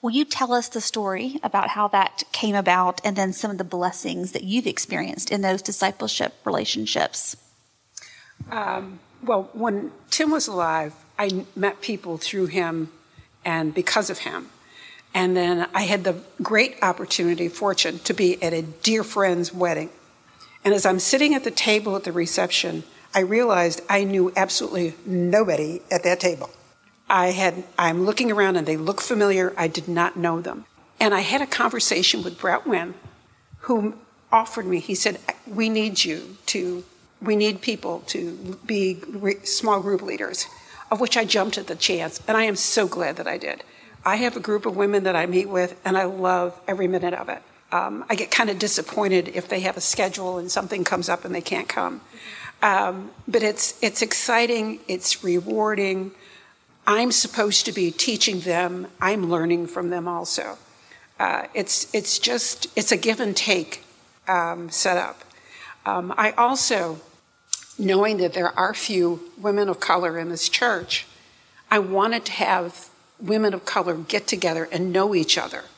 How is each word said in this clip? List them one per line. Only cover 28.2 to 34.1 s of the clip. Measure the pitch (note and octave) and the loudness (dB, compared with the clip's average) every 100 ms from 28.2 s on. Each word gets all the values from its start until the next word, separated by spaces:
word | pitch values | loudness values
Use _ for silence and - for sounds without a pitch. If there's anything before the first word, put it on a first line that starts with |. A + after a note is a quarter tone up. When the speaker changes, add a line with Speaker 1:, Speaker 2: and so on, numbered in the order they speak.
| A#3+ | 2
Speaker 2:
around | G#3 G3 F3+ | 4 4 2
and | D#3 | 0
they | D#3 | -2
look | D#3+ G3 | -2 -4
familiar. | - A#3 G3+ F#3+ F#3 F#3+ | -2 2 4 4 2 0
I | E3 | -2
did | D#3+ E3 | -2 -4
not | E3+ E3+ - | 0 0 0
know | E3+ E3 | -2 -2
them. | E3+ - - _ - - | -4 -10 -14 _ -20 2
And | A3 | 2
I | G3 | 4
had | G3 C4+ | 2 0
a | C#4 | 0
conversation | - A#3+ A#3 - E3+ F#3 A3+ | 0 0 0 0 2 2 2
with | F3+ F3 | -2 -4
Brett | F#3+ G3 D#4 | 0 0 0
Wynn, | G3 E3+ F3+ - - _ _ _ - | -2 -2 -10 -18 -20 _ _ _ -20
who | - A#3 G#3 G#3 - | 0 2 2 -4 -18